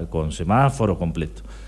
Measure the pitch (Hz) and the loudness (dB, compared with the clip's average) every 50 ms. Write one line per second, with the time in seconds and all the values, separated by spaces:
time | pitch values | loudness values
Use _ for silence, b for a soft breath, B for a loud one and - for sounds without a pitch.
0 | 85 - - 80 78 78 - - 82 85 107 123 139 135 - - 113 101 87 - | -4 -4 -2 -2 -2 -2 -4 -2 0 2 4 6 4 4 4 2 2 2 2 0
1 | 90 82 80 85 78 - - - b b b b b | 0 -2 -2 -2 -4 -4 -6 -10 b b b b b